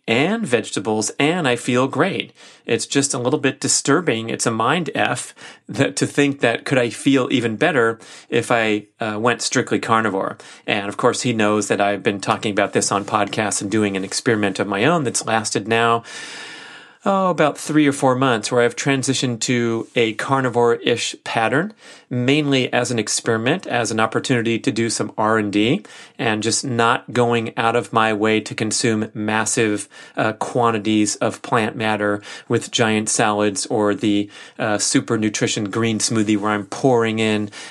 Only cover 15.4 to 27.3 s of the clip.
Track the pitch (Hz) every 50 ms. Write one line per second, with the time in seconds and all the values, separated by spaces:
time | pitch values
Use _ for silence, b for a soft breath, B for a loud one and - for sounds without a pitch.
15.4 | 110 - - 120 98 107 113 113 117 117 117 117 B B B B B B B B
16.4 | B B B B B B B B B B B B - 202 196 190 190 185 170 160
17.4 | 156 143 143 - - - 151 151 151 143 135 - 143 131 127 127 135 135 120 110
18.4 | 104 - 127 123 120 120 117 - - 147 139 135 127 - 131 - - 127 120 110
19.4 | - - 127 120 120 117 117 113 117 - - 127 117 110 107 - - - 135 131
20.4 | 127 127 107 120 120 117 117 117 - 131 120 110 - - - - - - - 117
21.4 | 113 110 123 143 180 214 B B B B B B B B 127 123 123 127 143 151
22.4 | 151 143 139 131 123 - - 120 123 117 123 113 104 - - - - 117 117 110
23.4 | 113 127 160 190 - - - 120 117 104 113 110 110 110 - 120 - - 131 120
24.4 | 110 117 117 107 - 127 110 113 117 113 - - 107 104 - - 107 107 110 110
25.4 | 104 101 95 104 107 117 156 208 B B B B B B B - 127 113 107 107
26.4 | 104 117 110 - - 135 120 117 117 117 127 135 - - 110 123 120 120